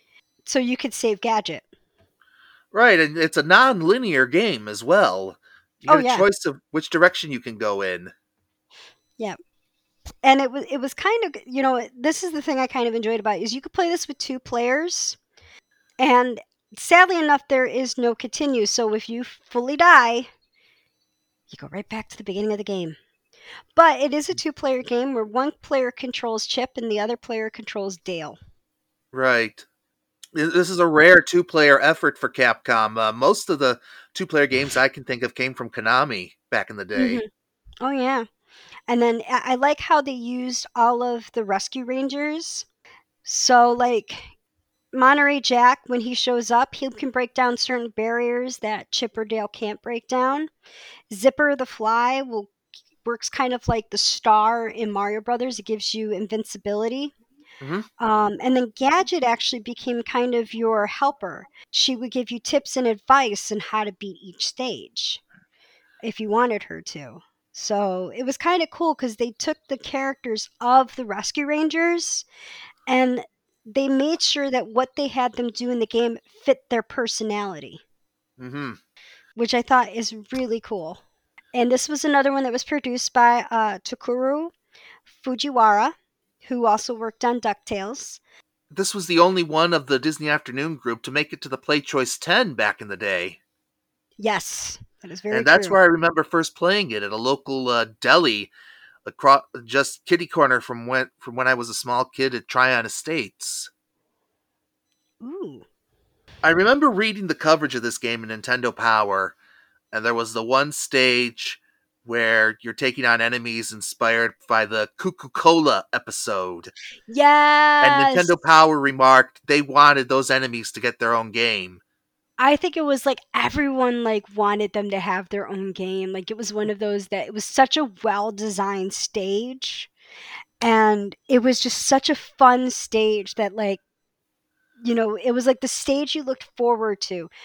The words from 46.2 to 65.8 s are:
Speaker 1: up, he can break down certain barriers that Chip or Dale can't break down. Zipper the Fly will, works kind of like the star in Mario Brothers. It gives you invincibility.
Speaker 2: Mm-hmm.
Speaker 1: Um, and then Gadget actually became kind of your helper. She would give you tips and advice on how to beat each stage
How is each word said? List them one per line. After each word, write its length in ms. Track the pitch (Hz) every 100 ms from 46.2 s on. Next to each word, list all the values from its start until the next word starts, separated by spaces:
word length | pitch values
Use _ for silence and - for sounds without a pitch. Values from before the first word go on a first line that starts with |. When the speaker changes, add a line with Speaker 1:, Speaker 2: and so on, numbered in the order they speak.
| - 240 220
Speaker 1:
up, 240 | 233 - -
he 140 | 269
can 200 | - 269
break 240 | 254 247
down 240 | - 247 240
certain 320 | - 247 233
barriers 720 | 214 226 233 240 240 254 247
that 320 | 214 208 -
Chip 260 | - 226 -
or 80 | 214
Dale 220 | 220 208
can't 340 | - 214 208
break 260 | 233 233 -
down. 420 | 254 254 285 311 - _ - - - _
Zipper 420 | 196 254 269 294 277
the 100 | 254
Fly 560 | - 220 226 240 269
will, 280 | 269 226 202 _ _ - _ _ -
works 240 | 233 -
kind 240 | - 254
of 140 | 247 -
like 220 | 226 -
the 80 | 202
star 680 | - - 233 214 214 233 226
in 240 | - 214
Mario 300 | 202 202 214
Brothers. 380 | 214 240 254 226
It 60 | 202
gives 280 | 214 -
you 180 | 220 214
invincibility. 1000 | 190 208 220 214 202 202 208 226 262 285 - _ _ _ -
Speaker 2:
Mm-hmm. 440 | 135 185 220 _ 226
Speaker 1:
Um, 320 | 214 208 208
and 140 | 254 254
then 180 | 240 -
Gadget 480 | 269 339 370 349
actually 380 | 254 233 - 247
became 420 | 214 240 - 240
kind 320 | 233 247 247 240
of 180 | 220
your 340 | 226 226 220 208
helper. 600 | - 277 277 190 - - _ -
She 240 | - - 247
would 160 | 240
give 180 | 254 233
you 100 | 233
tips 360 | - 294 - 262
and 80 | 240
advice 640 | 214 - 269 247 202 -
on 80 | 214
how 240 | - 214 208
to 80 |
beat 240 | 185 202 175
each 240 | 190 175 -
stage 760 | - 254 147 85 - - - _ _ _ _ _ _